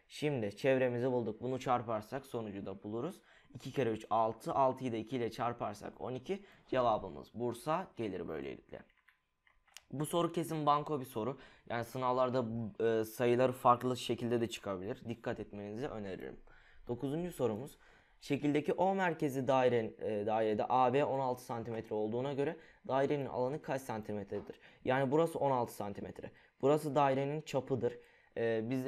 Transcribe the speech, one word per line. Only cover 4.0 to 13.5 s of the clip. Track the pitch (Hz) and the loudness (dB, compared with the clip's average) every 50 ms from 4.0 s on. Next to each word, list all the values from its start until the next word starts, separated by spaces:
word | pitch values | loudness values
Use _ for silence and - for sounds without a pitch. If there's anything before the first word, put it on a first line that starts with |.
| - - | -4 0
altı. | 107 113 110 113 113 - - - - | 2 2 2 2 0 -4 -6 -2 2
Altıyı | 135 135 131 127 131 139 127 | 2 4 2 2 0 -4 -4
da | 113 | -4
iki | 110 110 - 135 | -4 -4 -4 -4
ile | 123 117 110 | -2 -2 -2
çarparsak | - - 120 120 117 - 120 104 104 - 90 - - - | -2 -2 -4 -4 -2 -4 -6 -6 -6 -8 -12 -14 -12 -8
on | 80 117 127 | -8 -6 -6
iki. | 123 127 - 190 202 - - - - _ | -6 -6 -6 -6 -6 -8 -14 -20 -20 _
Cevabımız | - - 127 123 113 107 98 95 92 73 67 64 - - | -2 2 4 4 4 4 2 0 -4 -10 -12 -14 -12 -8
Bursa | 104 120 120 110 120 - 151 160 180 190 - - | -4 -4 -4 -4 -4 -2 -2 -2 -2 -2 -6 -6
gelir | - 117 101 90 90 82 | -6 -4 -4 -4 -4 -6
böylelikle. | 82 80 73 67 67 58 - - - - - - _ _ _ _ _ _ _ _ _ _ _ _ _ _ _ _ _ - - _ - | -6 -6 -6 -6 -8 -8 -10 -14 -14 -16 -16 -16 _ _ _ _ _ _ _ _ _ _ _ _ _ _ _ _ _ -20 -20 _ -8
Bu | - 135 151 | -6 -4 -2
soru | 151 - 170 170 165 | 0 2 2 2 2
kesin | 170 175 156 - 160 156 147 | 2 0 -2 -2 -2 0 4
banko | 147 147 147 147 156 151 131 | 4 4 4 2 0 -2 -4
bir | 127 | -4
soru. | - - 113 107 123 139 - - - - - - - | -4 -4 -2 -2 -2 -4 -6 -10 -20 -20 -16 -10 -6
Yani | 113 120 113 | -4 -4 -4
sınavlarda, | - - 131 127 127 123 127 127 123 120 131 120 110 113 117 117 98 - - 110 | -4 -4 -2 0 2 2 4 2 2 2 0 0 0 -2 -4 -6 -6 -2 0 2
e, | 113 113 110 110 | 4 4 2 0
sayıları | 110 - - 123 120 123 123 131 127 | 0 0 2 4 4 6 6 6 4